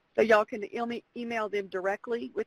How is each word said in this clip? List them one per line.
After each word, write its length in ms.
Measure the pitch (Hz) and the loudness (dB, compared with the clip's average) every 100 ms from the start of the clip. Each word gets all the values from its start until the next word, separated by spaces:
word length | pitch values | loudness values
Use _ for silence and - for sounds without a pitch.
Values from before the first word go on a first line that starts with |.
| _ - | _ 2
So 60 | |
y'all 240 | 220 214 214 | 6 6 4
can 180 | 220 208 | -4 -8
e-, 380 | 240 233 233 - 240 | -6 -6 -6 -10 -10
email 320 | 233 233 214 | -6 -4 -4
them 180 | 202 196 | -4 -4
directly 640 | 190 190 208 - 233 254 | -4 -4 -4 -4 -6 -6
with 100 | - | -6